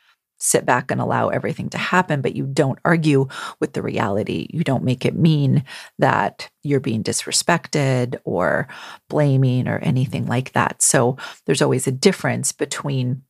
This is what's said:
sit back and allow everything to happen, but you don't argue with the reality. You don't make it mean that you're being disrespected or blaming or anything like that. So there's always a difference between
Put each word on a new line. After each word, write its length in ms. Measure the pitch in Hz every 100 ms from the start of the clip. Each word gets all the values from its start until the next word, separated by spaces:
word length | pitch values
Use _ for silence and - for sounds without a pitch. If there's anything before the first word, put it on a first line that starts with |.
| _ _ _ _
sit 280 | - - -
back 260 | 123 131
and 80 | 123
allow 300 | 117 120 113
everything 400 | 131 110 - -
to 80 | -
happen, 420 | - 180 180 147
but 160 | 135 -
you 100 | 135
don't 320 | 135 139 -
argue 420 | 160 170 156 139 135 - - -
with 100 | 151
the 100 | -
reality. 640 | - - 110 101 - - -
You 140 | - 160
don't 180 | 135
make 220 | - 131 -
it 100 | -
mean 480 | 160 151 139 131 135 - - -
that 520 | 143 117 101 - - _
you're 200 | 147 139
being 220 | 135 113
disrespected 1120 | 98 110 - - - 170 - 151 135 127 123 127 -
or 420 | - - - 175 - - - _
blaming 640 | 151 147 135 131 127 -
or 100 | 110
anything 460 | - 127 127 - -
like 260 | 117 131
that. 300 | 127 - -
So 340 | - 147 120 127 - - -
there's 160 | 147
always 260 | 143 131 139
a 40 |
difference 600 | 131 190 185 131 120 123
between 720 | - 143 - 147 135 123 127 -